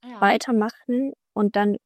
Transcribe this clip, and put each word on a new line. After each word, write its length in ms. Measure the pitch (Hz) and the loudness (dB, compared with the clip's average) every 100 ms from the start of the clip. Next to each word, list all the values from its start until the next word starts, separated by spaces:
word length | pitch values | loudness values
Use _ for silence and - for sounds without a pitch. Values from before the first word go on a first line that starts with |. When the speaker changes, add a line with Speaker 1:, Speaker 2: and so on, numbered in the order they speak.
Speaker 1:
Ja. 180 | 247 226 | -12 0
Speaker 2:
weitermachen. 920 | 202 220 - 226 214 - - 247 269 - _ | 2 2 0 0 0 -4 -4 -2 -4 -8 _
Und 220 | 214 208 202 | -2 0 2
dann 200 | 208 202 | 0 -2